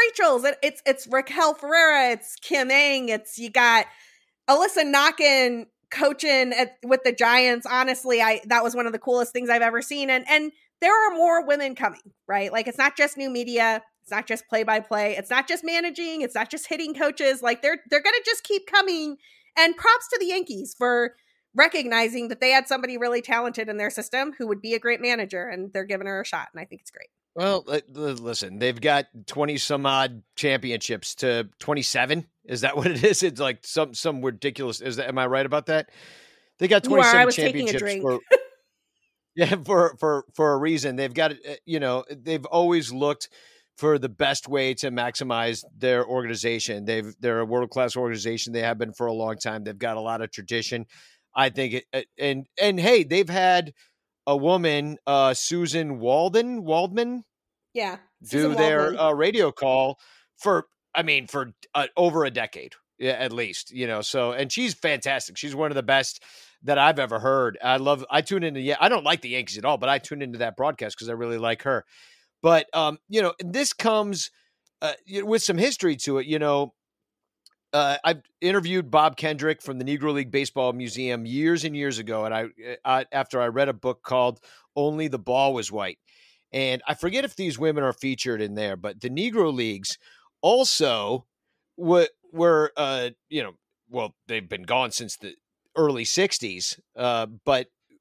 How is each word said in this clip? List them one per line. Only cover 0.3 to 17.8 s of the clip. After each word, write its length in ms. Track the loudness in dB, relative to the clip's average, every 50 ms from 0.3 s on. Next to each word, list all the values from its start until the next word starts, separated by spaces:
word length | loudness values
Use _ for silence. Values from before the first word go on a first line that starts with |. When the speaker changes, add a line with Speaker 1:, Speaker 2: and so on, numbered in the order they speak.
| 4 4 2
Speaker 1:
It, 140 | 0 -2 0
it's, 200 | -2 -2 -2 -2 0
it's 220 | 0 0 0 -2 -2
Raquel 460 | -2 -2 -2 -2 0 2 2 2 2
Ferreira, 580 | 0 -2 2 4 4 6 6 6 6 4 2
it's 240 | 0 -2 -6 -12 -16
Kim 340 | -14 -6 -2 0 0 2 4
Ng, 380 | 4 6 6 4 2 0 -2 -2
it's, 280 | -4 -4 -6 -8 -14
you 140 | -12 -8 -2
got 360 | 2 4 6 6 6 4 4 0 -6 -20 -20 _ _ _ _ _ _ _ _ 4
Alyssa 360 | 4 4 4 2 2 0 2
Nakken 840 | 4 4 4 4 4 4 4 4 6 6 6 4 4 2 -2 -8 -12 _ _ _ -10
coaching 640 | -2 2 2 2 2 2 0 2 4 4 2 2
at, 240 | 2 0 0 -2 -2 _ 0
with 180 | 2 2 4
the 100 | 2 2
Giants. 540 | 2 4 4 6 6 6 6 4 2 0 -2 -2
Honestly, 520 | 0 0 2 2 0 -2 0 0 2 2
I, 200 | 4 2 2 0 0
that 160 | 2 2 4
was 140 | 2 2 0
one 100 | -2 -2
of 60 | -2
the 60 | -4 -4
coolest 340 | -2 0 2 2 0 0
things 160 | -4 -4 0 2
I've 140 | 2 4
ever 180 | 2 2 0 -2
seen. 300 | -4 -4 -4 -2 0 2
And, 140 | 2 2 2 2
and 240 | 2 2 2 -2 -8 _ _ _ _ 0
there 140 | 4 4 6
are 220 | 6 4 4 4
more 280 | 4 4 6 4 4 2
women 280 | 2 0 0 0 -4 -4
coming, 380 | -2 -4 -4 -4 -6 _ -20 _ _ _ -4
right? 240 | -2 -2 -2 -2
Like, 160 | -2 -4 -4 -2
it's 100 | 0 2
not 160 | 2 2 2
just 200 | 2 0 0 0
new 140 | -2 -6 -4
media. 520 | -4 -4 -4 -2 0 2 2 2 2 0 -4 _ _ _
It's 80 | _ -8
not 160 | -6 -6 -4
just 200 | -4 -6 -6 -4 -2
play-by-play. 680 | -2 0 2 2 0 0 0 -2 -2 0 0 0 -2
It's 140 | -4 -4 -2
not 180 | 0 0 0 0
just 160 | -2 -4 -4
managing. 560 | -2 -2 -2 -2 -2 -4 -6 -8 -6 -6 -4
It's 140 | -4 -4 -4
not 160 | -4 -4 -4
just 160 | -6 -10 -8
hitting 280 | -6 -6 -6 -6 -6 -4
coaches. 480 | -2 -2 -2 0 2 2 2 2 2
Like, 200 | 0 -2 0 0
they're, 160 | 0 0 0 -2